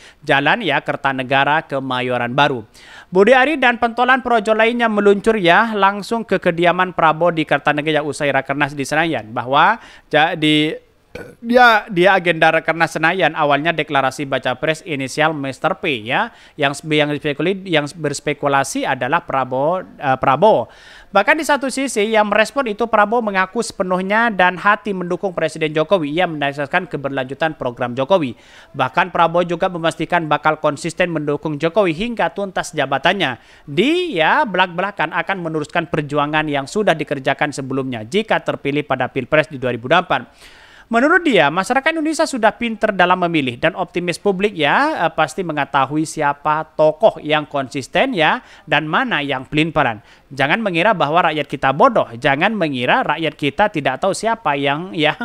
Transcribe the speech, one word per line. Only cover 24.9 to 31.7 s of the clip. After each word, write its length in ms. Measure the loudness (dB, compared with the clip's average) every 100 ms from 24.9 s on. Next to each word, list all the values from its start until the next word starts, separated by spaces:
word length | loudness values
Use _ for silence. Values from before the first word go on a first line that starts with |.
mendukung 400 | -6 -4 -4 -4
Presiden 400 | -2 -4 -2 -2
Jokowi. 400 | 0 2 2 0
Ia 160 | -2 -2
mendasarkan 560 | -2 -4 -4 -2 -4 -4
keberlanjutan 720 | -6 -6 -4 -6 -4 -4 -4
program 400 | -6 -4 -6 -2
Jokowi. 400 | 0 0 0 -8 -18 -20 -12 -4
Bahkan 320 | -2 0 0
Prabowo 320 | 2 2 2
juga 240 | 0 0 -2
memastikan 640 | -2 -4 -2 -2 -2 0
bakal 320 | 0 0 0
konsisten 480 | 0 -2 -4 -2 -2
mendukung 480 | -2 -2 -4 -4 -2
Jokowi 320 | -2